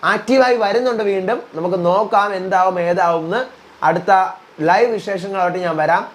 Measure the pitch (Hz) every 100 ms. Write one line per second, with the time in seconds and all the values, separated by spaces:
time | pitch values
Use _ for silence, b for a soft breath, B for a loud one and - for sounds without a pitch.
0 | 165 208 214 269 254 247 208 208 254 233
1 | 208 196 185 233 - 147 175 185 175 185
2 | 214 214 202 196 185 190 185 180 170 175
3 | 175 165 160 208 254 - - - 151 165
4 | 175 190 185 - - - 156 190 233 214
5 | 208 196 190 196 175 175 180 160 156 170
6 | -